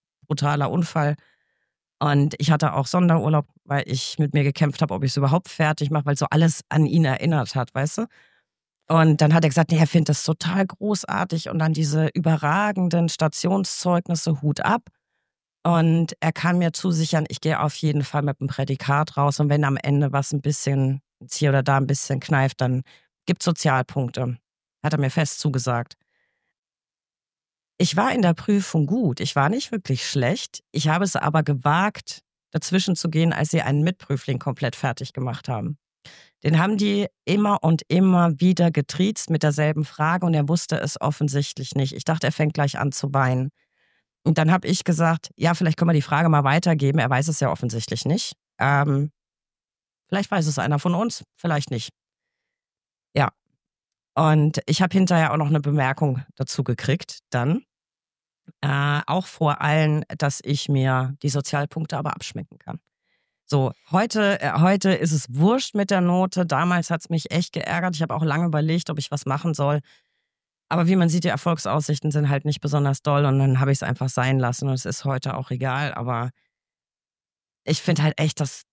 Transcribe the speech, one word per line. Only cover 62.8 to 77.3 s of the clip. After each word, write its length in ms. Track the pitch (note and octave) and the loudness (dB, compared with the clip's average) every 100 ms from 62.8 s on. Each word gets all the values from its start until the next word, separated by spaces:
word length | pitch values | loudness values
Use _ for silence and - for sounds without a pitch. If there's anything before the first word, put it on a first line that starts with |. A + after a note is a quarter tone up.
| _ _ _ _ _ _ - | _ _ _ _ _ _ -4
So, 260 | C#3+ C3 - _ | -2 -2 -4 _
heute, 500 | F#3 A#3 G#3+ G3+ F#3+ | 0 0 0 0 0
äh, 200 | C#3+ G2 | 0 2
heute 320 | F3+ G3 F#3+ | 4 4 2
ist 200 | F#3 D#3+ | 2 0
es 140 | D3+ - | -2 -2
wurscht 440 | C3 F#3 C4 - | 2 4 2 0
mit 160 | G#3 G3 | -4 0
der 100 | F#3+ | 2
Note. 460 | F3 F3+ F#3+ F3+ E3+ | 2 2 0 -2 0
Damals 440 | C#3 F3 F3 - | 0 2 0 0
hat's 180 | E3+ - | -6 -2
mich 200 | E3 - | -4 -2
echt 220 | D#3+ - | -4 -2
geärgert. 440 | - - E3+ F3+ D#3 | -6 -4 -2 -2 -2
Ich 60 | |
hab 80 | E3 | -4
auch 140 | A#2 | -2
lange 220 | D#3+ D3+ E3+ | 0 0 0
überlegt, 440 | D3+ D#3 E3+ - | 0 0 0 -2
ob 80 | D3+ | -6
ich 120 | - | -6
was 160 | C#3+ C#3+ | -6 -4
machen 280 | C3+ E3+ | -4 -2
soll. 260 | D3 C#3+ D3 - _ _ _ _ _ _ _ - | 0 0 0 -4 _ _ _ _ _ _ _ -4
Aber 180 | E3+ E3+ | 0 2
wie 100 | F#3+ | 4
man 120 | E3+ | 4
sieht, 160 | E3+ | 2
die 40 | E3 | 0
Erfolgsaussichten 840 | - F3 E3 G2 D3 D3 D3+ D#3 | -2 -2 -2 -2 -2 -2 -2 0
sind 180 | D3 C#3+ | 0 0
halt 160 | C#3 | 0
nicht 160 | D3+ C#3+ | -2 -4
besonders 420 | C#3+ D3 C#3+ C#3 | -2 0 0 0
doll 220 | D3+ C#3+ | 0 2
und 140 | C#3+ C3+ | 4 4
dann 220 | C3+ B2+ | 4 4
hab 80 | C3+ | 2
ich's 140 | C#3 | 0
einfach 280 | - C3 C3 | -2 -4 -2
sein 280 | - B2+ C3+ | 0 0 2
lassen 300 | B2 B2+ C#3+ | 0 -2 -2
und 60 | |
es 100 | C3 | -2
ist 200 | - - | -4 -6
heute 320 | C#3 C3 - C3 | -4 -4 -4 -6
auch 140 | - | -6
egal. 440 | B2 C3 C3 D3 | -6 -4 -4 -4
Aber 360 | - A#2+ A#2 B2 - _ _ _ _ _ _ _ _ _ | -6 -4 -4 -4 -10 _ _ _ _ _ _ _ _ _